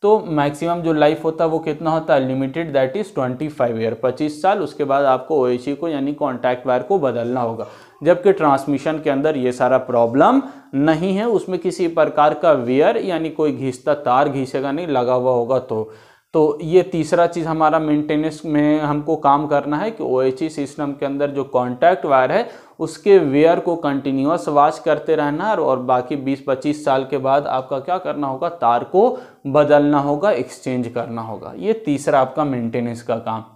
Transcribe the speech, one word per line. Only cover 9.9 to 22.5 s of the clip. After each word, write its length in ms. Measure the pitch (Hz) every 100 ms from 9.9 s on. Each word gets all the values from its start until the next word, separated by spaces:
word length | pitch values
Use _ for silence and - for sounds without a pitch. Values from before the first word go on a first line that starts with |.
| 120 117 123 175 262 277 - -
नहीं 420 | 135 147 156 180 190
है, 100 | 226
उसमें 320 | 208 - 180
किसी 300 | 185 170 175
प्रकार 460 | 165 147 - 147
का 180 | 151 170
वियर 440 | 143 120 131 165 226
यानी 340 | 196 165 160
कोई 220 | - 156
घिसता 420 | 127 135 - -
तार 340 | 147 143 127 147
घिसेगा 440 | 135 127 143 139
नहीं, 140 | 139 175
लगा 260 | 135 120
हुआ 180 | 127 127
होगा 280 | 123 117 131
तो। 340 | 127 110 110 - - _ _
तो 260 | 165 151 147
ये 200 | 165 185
तीसरा 440 | 180 175 156 175 170
चीज़ 200 | 170 160
हमारा 320 | 160 156 160
मेंटेनेंस 640 | 156 151 151 151 156 151 170
में 340 | 151 151 151
हमको 360 | 147 147 147 160
काम 300 | 151 139 151
करना 300 | 147 139 147
है 140 | 208
कि 140 | 226
ओएचई 440 | 131 127 131 131 160
सिस्टम 440 | 156 139 - 147
के 140 | 139 143
अंदर 240 | 139 143
जो 140 | 139
कॉन्टैक्ट 600 | 135 127 123 123 165 185 -
वायर 260 | 135 127
है 160 | 175 240